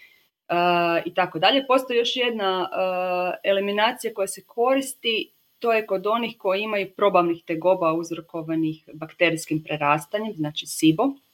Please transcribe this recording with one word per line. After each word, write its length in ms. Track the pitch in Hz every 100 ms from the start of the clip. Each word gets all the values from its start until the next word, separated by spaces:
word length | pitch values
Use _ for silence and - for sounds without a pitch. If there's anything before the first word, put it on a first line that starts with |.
| - _ _ _ - 175 175 175 170 170 165
i 80 |
tako 260 | 185 180 160
dalje. 280 | 190 269 269
Postoji 320 | 262 262 233
još 160 | 233 254
jedna, 540 | 247 226 190 185 - - 185 180 185 180 180 -
e, 140 | -
eliminacija 640 | 196 202 208 226 247 226
koja 140 | 214 196
se 160 | -
koristi, 840 | - - 247 269 269 - 233 220 - _ _ -
to 140 | 233
je 120 | 220 220
kod 220 | 185 202
onih 280 | 226 226 -
koji 240 | 196 196
imaju 300 | 214 208 190
probavnih 520 | - 202 180 175 170
tegoba 500 | - 165 175 185 165
uzrokovanih 960 | 165 165 165 160 170 160 165 160 156 -
bakterijskim 680 | 156 156 - 170 160 - 156
prerastanjem, 680 | - 151 147 156 - 208 220
znači 320 | 170 151 - -
sibo, 360 | - 160 160 269 277 _